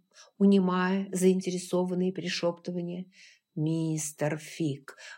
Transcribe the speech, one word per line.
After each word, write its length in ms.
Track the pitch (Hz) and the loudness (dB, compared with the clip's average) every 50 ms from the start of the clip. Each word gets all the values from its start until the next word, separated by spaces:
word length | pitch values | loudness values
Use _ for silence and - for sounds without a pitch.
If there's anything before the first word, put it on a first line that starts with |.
| _ _ _ - - - _ - | _ _ _ -20 -20 -14 _ 4
унимая 720 | 202 196 202 196 185 180 180 185 185 185 190 196 196 196 | 6 6 8 6 6 4 2 2 2 2 0 0 -2 -4
заинтересованные 1000 | - 180 185 190 190 185 185 180 180 180 - - - 180 180 180 185 180 180 185 185 | -2 2 4 4 4 4 2 -2 -4 -6 -4 -2 0 0 0 0 0 0 0 -2 -2
перешёптывания. 920 | 165 160 175 180 - - 170 170 170 - - 180 180 175 175 175 180 185 - _ - - - - _ _ _ _ | -4 -6 -6 -4 -2 -2 -2 -2 -4 -6 -8 -6 -6 -6 -6 -6 -8 -10 -12 _ -20 -20 -20 -20 _ _ _ _
Мистер 840 | 165 151 156 160 165 160 160 160 156 151 - - - 151 151 156 151 | -4 -2 0 0 0 -2 -2 -2 -4 -6 -8 -6 -4 -4 -2 -2 -4
Фиг 580 | - - - - 170 147 135 - - - - - - - - | -8 -10 -6 -4 -4 -4 -4 -6 -10 -18 -20 -18 -18 -20 -20